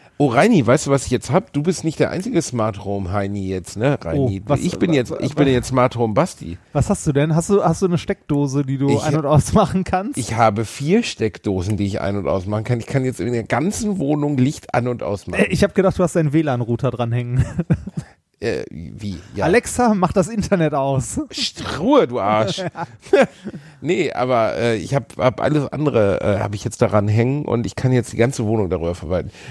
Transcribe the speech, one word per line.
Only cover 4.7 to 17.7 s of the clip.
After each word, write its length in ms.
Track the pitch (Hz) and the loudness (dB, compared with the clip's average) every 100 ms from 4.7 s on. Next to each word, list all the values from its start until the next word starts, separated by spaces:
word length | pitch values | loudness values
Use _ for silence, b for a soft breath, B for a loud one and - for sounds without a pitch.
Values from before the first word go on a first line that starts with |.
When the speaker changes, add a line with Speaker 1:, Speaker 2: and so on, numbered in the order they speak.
| - | -2
Speaker 1:
bin 120 | 151 | 2
jetzt, 200 | 147 117 | 2 0
Speaker 2:
wa-, 60 | - | -4
Speaker 1:
ich 160 | - 147 | -4 0
Speaker 2:
wa-, 60 | |
Speaker 1:
bin 40 | 139 | 2
jetzt 140 | 127 - | 2 0
Smart 280 | 131 123 120 | 2 2 2
Home 200 | 117 107 | 0 0
Basti. 420 | 175 - - 87 _ | 0 -4 -12 -14 _
Speaker 2:
Was 160 | 151 - | -2 0
hast 160 | 196 - | 0 0
du 60 | |
denn? 220 | 143 156 160 | 0 2 0
Hast 160 | 170 | 2
du, 120 | 202 | 2
hast 200 | 160 160 | 2 2
du 20 | 185 | 0
eine 140 | 170 | 0
Steckdose, 640 | - 190 - 143 143 135 135 | -2 -6 -2 0 0 0 -2
die 140 | 135 | 0
du 100 | 139 | 2
Speaker 1:
Ich 140 | 139 | 2
Speaker 2:
ein- 120 | 156 151 | 2 0
und 120 | 143 | 4
ausmachen 560 | 147 - 208 180 185 | 4 4 4 4 0
kannst? 340 | 185 185 208 277 | -2 -2 -2 -6
Speaker 1:
Ich 160 | 113 | -4
habe 320 | 113 113 104 110 | 4 4 4 -2
vier 380 | - 139 214 | -4 2 2
Steckdosen, 720 | 233 - 110 - 107 95 90 101 | 2 -2 -4 -2 -2 -2 0 -2
die 80 | 101 | -2
ich 160 | 98 | -2
ein- 160 | 90 101 | -2 -2
und 100 | 76 | -2
ausmachen 360 | 92 92 104 | -2 -2 -4
kann. 160 | 110 120 | -2 -2
Ich 80 | - | -2
kann 180 | 139 131 | -2 -2
jetzt 140 | 120 | -2
in 120 | 104 | -2
der 120 | 120 | -4
ganzen 560 | 107 117 170 214 214 190 | -2 0 0 -2 -4 -2
Wohnung 380 | 139 151 147 143 | 0 0 0 2
Licht 340 | 127 156 - | 2 0 -4
an- 140 | - 123 | -2 -2
und 160 | 120 | -4
ausmachen. 360 | - 101 - 90 | -4 -6 -4 -2
Speaker 2:
Äh, 60 | 202 | 0
ich 140 | 180 | 2
hab 120 | 190 - | 2 2
gedacht, 240 | 185 185 | 2 2
du 40 | |
hast 120 | 175 180 | 0 0
deinen 180 | 156 | 2
W 80 | 151 | 2
lan-Router 480 | 156 123 113 117 131 | 0 0 -2 -2 -2
dranhängen. 560 | 117 117 120 120 123 123 - 165 | -2 -2 -2 0 0 0 -2 -2